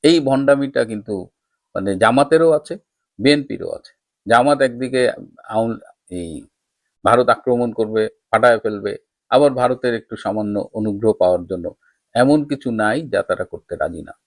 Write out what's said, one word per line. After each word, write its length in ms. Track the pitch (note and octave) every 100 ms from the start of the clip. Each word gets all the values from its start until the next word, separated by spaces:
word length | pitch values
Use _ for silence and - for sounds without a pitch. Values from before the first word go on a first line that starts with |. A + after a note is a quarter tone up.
এই 160 | D3+ E3+
ভণ্ডামিটা 640 | C3+ C3+ C#3 C#3 C#3 C3 A#2
কিন্তু 420 | G#2+ G2+ G2+ F2+ _ _ _ _ -
মানে 220 | G2 F#2+
জামাতেরও 540 | A2 B2 - D#3+ E3
আছে, 260 | D3+ - G3+ _ _ _ -
বিএনপিরও 500 | B2 D3 C#3 - -
আছে। 240 | - _ _ _ _ G2+
জামাত 320 | A#2 C3+ C#3
একদিকে 500 | C3 A#2+ C3 C3 B2 - - - -
আউল-, 300 | A2 A#2 A2 - _ _
এই 360 | F2+ E2+ D#2+ - _ _ _ _ _ F#2
ভারত 240 | A#2+ A#2+
আক্রমণ 420 | A2+ - A#2+ A#2+
করবে, 360 | A2 G#2+ A2 A2
ফাটায় 520 | _ _ A2+ A#2+ A2+
ফেলবে, 380 | A2 G#2 G2+ G2 _ _ _
আবার 220 | B2+ C#3+
ভারতের 440 | B2+ B2 B2 B2 A2+
একটু 200 | _ A2+
সামান্য 540 | - G#2+ G#2 G#2 -
অনুগ্রহ 400 | A2 G#2+ G2+ A2+
পাওয়ার 320 | G#2 F2+ F2+ E2+
জন্য 300 | F#2 E2+ - _ _ _
এমন 320 | A#2 C3 D3+ C#3+
কিছু 260 | C#3 B2+
নাই 300 | A2 G#2+ C3
যা 220 | D3+ G2
তারা 200 | - F#2
করতে 320 | F#2+ E2+ _ E2+
রাজি 260 | D#2+ E2
না। 100 | C#2+ -